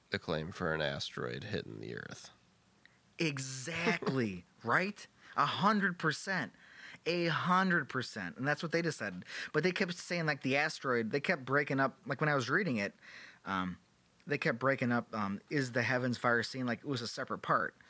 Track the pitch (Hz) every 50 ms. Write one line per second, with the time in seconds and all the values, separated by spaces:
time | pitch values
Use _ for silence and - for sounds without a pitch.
0 | _ _ - 98 - - 82 78 78 85 - - 90 80 80 80 76 71 69 73
1 | - - - - - 60 62 67 - 107 104 71 - - 55 52 53 55 58 -
2 | 50 - - - - - - - _ _ _ _ _ _ _ _ - - _ _
3 | _ _ _ - 170 156 143 135 135 131 131 131 - 170 165 165 170 - 175 165
4 | - - 135 131 120 107 92 87 - - _ - - 113 123 156 185 202 208 -
5 | - - _ _ - - - - 143 143 - 117 165 208 220 208 190 190 175 -
6 | - 156 143 - - 190 196 175 131 95 - - - - - - - - - -
7 | - 156 170 175 170 165 156 - 127 170 180 185 190 190 175 170 139 - - 127
8 | 117 - - 110 95 85 73 - 127 143 147 - - 156 160 165 175 160 139 -
9 | 117 101 90 90 - - - - - - - 151 151 185 180 - 202 180 175 -
10 | - - 180 175 165 156 147 135 - 135 131 143 151 156 - - - 135 123 117
11 | 113 107 123 143 - - 180 147 131 123 135 147 147 - 143 135 135 135 - -
12 | - 139 139 - 156 151 147 139 123 117 147 185 214 165 127 107 101 98 - _
13 | - - - - - - - - - - 98 92 92 90 90 92 _ _ _ _
14 | _ _ _ _ _ - 143 143 - - 117 117 127 135 135 127 127 120 120 120
15 | 113 - - 110 104 95 101 - - - 156 147 135 123 120 127 117 117 131 127
16 | 127 127 120 - - 123 117 117 110 - - 131 127 123 117 - - 143 139 117
17 | 120 104 - - 127 - 110 - - - 156 117 85 - - - - -